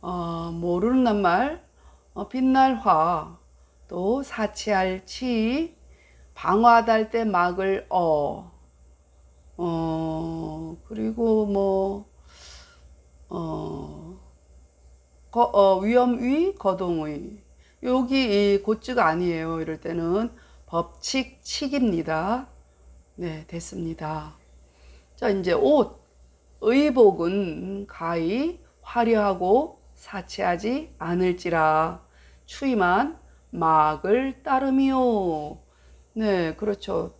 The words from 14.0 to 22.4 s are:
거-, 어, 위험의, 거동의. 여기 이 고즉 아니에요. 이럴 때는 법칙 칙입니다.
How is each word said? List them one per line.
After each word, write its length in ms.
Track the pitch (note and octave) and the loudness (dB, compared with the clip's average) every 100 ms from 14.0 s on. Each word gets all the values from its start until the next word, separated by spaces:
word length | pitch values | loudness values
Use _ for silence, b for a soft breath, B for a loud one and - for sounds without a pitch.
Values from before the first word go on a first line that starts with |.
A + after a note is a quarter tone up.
| D#3+ F#3+ - _ _ - _ _ - - _ _ - | -18 -20 -20 _ _ -20 _ _ -20 -20 _ _ -8
거-, 200 | A3+ A#3+ | 2 4
어, 260 | G3+ G3 F#3+ | 6 6 4
위험의, 760 | G3+ B3 B3 A#3 A#3+ C#4+ F4+ G4 | 4 4 4 0 0 2 0 0
거동의. 880 | G3+ F#3 F3+ E3 D3+ C#3+ - G#3 _ _ b b | -2 -2 -2 -2 -4 -8 -12 -16 _ _ b b
여기 680 | B3 B3+ B3 C4+ B3+ G3+ G3+ | -2 0 2 0 2 4 4
이 80 | G3 | 2
고즉 380 | G3+ A3 - B3 | 0 -4 -2 2
아니에요. 640 | F3 D#3+ F3+ E3 D#3+ E3 | 2 2 -2 -2 -4 -6
이럴 180 | D#3+ D#3+ | -6 -8
때는 500 | - E3+ E3 F#3 A3+ b b b - | -6 -4 0 0 -2 b b b -6
법칙 760 | E3+ F3 - - C4 B3+ - | -4 -4 -8 -6 -4 -4 -10
칙입니다. 1040 | - - C#4+ C#4 A#3+ E3+ D#3+ D#3+ F#3 A#3+ | -10 -6 -4 0 0 0 -2 -2 -2 -4